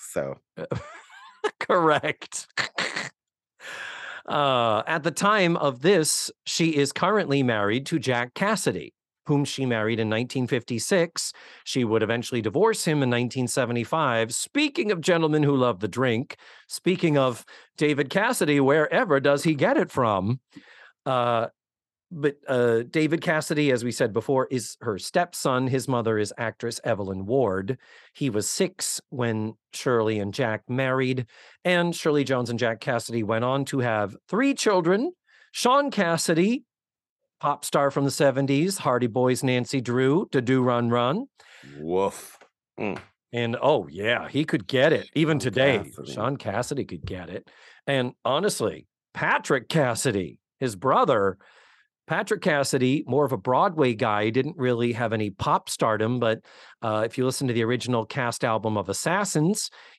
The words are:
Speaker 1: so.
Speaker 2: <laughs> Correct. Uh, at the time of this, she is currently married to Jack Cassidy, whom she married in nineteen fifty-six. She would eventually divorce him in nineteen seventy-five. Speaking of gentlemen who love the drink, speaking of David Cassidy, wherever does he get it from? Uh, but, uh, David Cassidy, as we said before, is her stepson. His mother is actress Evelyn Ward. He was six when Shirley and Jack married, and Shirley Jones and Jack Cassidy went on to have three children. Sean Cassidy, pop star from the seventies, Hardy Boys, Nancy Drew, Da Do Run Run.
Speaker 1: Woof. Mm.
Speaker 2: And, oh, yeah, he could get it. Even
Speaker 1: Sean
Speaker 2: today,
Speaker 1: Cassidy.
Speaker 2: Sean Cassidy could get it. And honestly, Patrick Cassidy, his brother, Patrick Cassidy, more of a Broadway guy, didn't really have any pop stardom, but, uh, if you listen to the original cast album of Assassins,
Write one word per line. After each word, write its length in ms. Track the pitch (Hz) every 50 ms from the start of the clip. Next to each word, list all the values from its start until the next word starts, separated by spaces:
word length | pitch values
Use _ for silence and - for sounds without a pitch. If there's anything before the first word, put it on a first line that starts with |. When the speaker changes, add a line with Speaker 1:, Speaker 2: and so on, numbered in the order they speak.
| - -
Speaker 1:
so. 240 | - 76 69 69 67 - _ _ _
Speaker 2:
<laughs> 100 | 82 82 - - 117 - - - - - - - - - - - _ - 415 - -
Correct. 840 | - - 202 180 165 156 147 139 - 151 - - - - - - - - - - - - - - - - - - - - - _ _ _ _ _ _ _ _ _ - - - - - - - - - - - - -
Uh, 560 | - - 147 143 139 131 120 117 113 104 107 -
at 180 | - 160 165 143
the 80 | 170
time 460 | - - 202 202 214 208 180 170 170
of 240 | - 151 139 127 123
this, 480 | 143 190 208 165 151 - - - - - - _ -
she 300 | - - - 165 165 151
is 160 | 143 139 135
currently 500 | - - 165 190 214 208 165 139 139 143
married 440 | 131 123 113 104 101 101 113 135 139
to 100 | - 165
Jack 360 | 143 117 127 123 120 123 123 -
Cassidy, 580 | - 196 208 220 196 - 139 92 85 65 - - _ _ _ _ _ -
whom 180 | - 147 143 143
she 200 | - - 139 135
married 340 | 123 117 110 107 110 117 110
in 80 | 110
nineteen 380 | 107 110 113 123 123 - 135 123
fifty-six. 880 | - 131 120 - - 123 110 - - 202 175 170 175 - - - - - - - - - - -
She 200 | - - 131 120
would 200 | 104 110 110 110
eventually 380 | 107 117 120 117 - 127 117
divorce 440 | 107 107 104 156 214 226 208 - -
him 160 | 170 151 143
in 80 | 135 123
nineteen 380 | 120 120 123 113 - 131 123
seventy-five. 840 | 113 - 139 123 113 120 120 113 - 160 160 151 131 117 113 113 120 123
Speaking 560 | - - - - 285 311 285 285 330 220 208
of 100 | 196 165
gentlemen 400 | 143 185 170 165 160 151 151 151
who 140 | 147 147 143
love 240 | 131 123 120 104 90
the 80 | 107
drink, 480 | 92 - 117 135 123 110 117 110 - - - - - - - -
speaking 500 | - - - - 175 185 - 180 160 147
of 260 | 139 135 127 117 - - - - - - _ _
David 320 | - 151 151 143 139 143 131
Cassidy, 480 | - 196 214 247 247 - 180 147 147 143
wherever 600 | 135 135 147 160 151 - 160 220 254 175 139 139
does 240 | 131 143 143 139 160
he 120 | 165 151
get 220 | 131 165 226 285
it 120 | 262 175 -
from? 500 | - 139 123 110 101 92 95 110 127 - _ _ - - - - - - - - _ _ -
Uh, 420 | 135 131 123 120 120 117 113 113 - - _ _ _ _ _ _ _ _ _ _ - 175
but, 220 | 147 151 143 143 _ -
uh, 380 | - 131 123 120 120 113 113 123
David 380 | 120 - 160 156 143 170 160
Cassidy, 500 | - 175 156 156 - - 160 151 147 135
as 140 | 127 113 123
we 60 | 123 110
said 180 | - 131 107
before, 340 | 95 117 - - 135 131 131 -
is 240 | 131 123 110 - - -
her 160 | - 117 101
stepson. 680 | 90 - - - 180 175 - - - - 143 127 127 131
His 200 | 127 131 131 120
mother 300 | 135 127 117 107 113 110
is 160 | 107 104 101 -
actress 440 | - 117 110 - - 120 117 - - -
Evelyn 420 | 120 107 98 101 95 95 95 95
Ward. 520 | 104 127 139 120 98 92 95 98 98 127 - _ - - - - _ -
He 160 | - 147 127
was 200 | 101 107 101 -
six 500 | - - 190 175 180 - - - - - - -
when 420 | 151 123 120 117 110 110 107 110 - _ _ _
Shirley 480 | - - - 139 123 113 107 110 110 104
and 140 | 98 101 -
Jack 300 | - 127 110 107 107 _
married, 580 | - 123 131 135 131 131 131 131 127 127 127 117 - - - - - - _ -
and 320 | 180 180 175 175 175 165
Shirley 300 | - - 160 147 147 131
Jones 240 | 135 135 123 123 120
and 100 | 120 110
Jack 220 | 120 113 113 -
Cassidy 420 | - 143 120 117 - - 117 117 107
went 220 | 101 113 113 123
on 180 | 127 135 139 135
to 160 | - 139 135
have 380 | 123 117 110 104 104 95 120 - _
three 260 | - 185 220 269 277 269
children. 600 | - - - 196 180 156 170 190 214 277 359 - _ _ _ _ _ _ _ -
Sean 360 | - - 247 262 285 285 277
Cassidy, 760 | - 202 180 170 165 156 - - 165 160 185 220 247 302 - _ _ _ _ _ _ _ _ _ _ _ _ _ _ -
pop 240 | 156 143 143 - -
star 260 | - - 151 143 139
from 120 | - 147 139
the 80 | 139
seventies, 680 | - - 151 135 123 139 139 131 135 143 170 196 190 -
Hardy 280 | - 143 123 120 127
Boys, 340 | 117 101 127 127 127 127 -
Nancy 380 | 139 127 127 123 117 - 143 131
Drew, 480 | 113 120 120 127 131 135 147 190 226 - -
Da 80 | 131
Do 200 | 120 123 131 131
Run 280 | 123 127 120 120 120 117
Run. 380 | 120 120 120 127 165 226 277 - _ _ - - - - - 69 71 73
Speaker 1:
Woof. 600 | 76 82 90 92 98 95 - - - - - - - _ _ _ _ _ _
Mm. 220 | - 113 101 82 - - - _ _ _ _
Speaker 2:
And, 240 | 120 120 117 117 120 120
oh, 260 | 120 139 156 113 85
yeah, 400 | 71 76 95 104 117 120 - 76
he 160 | 76 - 139 -
could 240 | - 165 123 92
get 240 | - 135 127 139 165
it. 180 | 143 104 - - -
Even 240 | 147 160 156 160
Speaker 1:
Sean 20 | 123
Speaker 2:
today, 380 | 123 123 95 127 135 143 123 101 95
Speaker 1:
Cassidy. 260 | - - - 64 60
Speaker 2:
Sean 240 | 65 110 107 131 143
Cassidy 480 | - - 107 95 117 123 - 147 131 95
could 220 | - 95 78 107
get 240 | - 95 90 85 82
it. 200 | 95 120 - _ - - - - - - -
And 280 | 139 139 131 123 123 - _ -
honestly, 600 | 120 135 160 202 202 - - 120 95 80 67 - _ _ _ _ _ -
Patrick 560 | - 147 185 262 294 - - 147 127 - -
Cassidy, 680 | - 160 135 123 113 - - 131 98 98 87 67 - - _ _ _ -
his 160 | 135 120 104
brother, 640 | 87 131 131 165 240 254 165 123 104 98 98 92 - _ - _ _ - _ _ _ _ _ _ _ _
Patrick 340 | - 160 196 220 - 214 175
Cassidy, 640 | - 175 151 143 135 - 147 127 127 127 135 156 -
more 160 | 127 127 147 147
of 80 | 117
a 60 | 107
Broadway 560 | 92 - 127 127 151 185 202 160 156 135 123 117
guy, 380 | 113 127 110 104 104 107 113
didn't 260 | 113 131 131 151 -
really 340 | 139 127 127 120 117 120 120
have 220 | 113 117 120 107 113
any 160 | 110 107 101
pop 400 | - - - 147 170 190 - -
stardom, 500 | - - 143 113 107 104 110 117 127 120
but, 220 | 117 110 113 - - - - - - - - -
uh, 220 | 117 113 107 107 113
if 120 | 110 -
you 60 | 131 127
listen 240 | 131 127 - 143
to 60 | 123 113
the 100 | 117 113
original 420 | 113 127 113 - 123 123 113 110
cast 380 | - - 143 120 117 - - 139
album 320 | 117 110 107 107 110 107
of 140 | 104 90 98
Assassins, 800 | 95 - - 165 180 202 202 - - 151 151 180 214 - - - - - - - -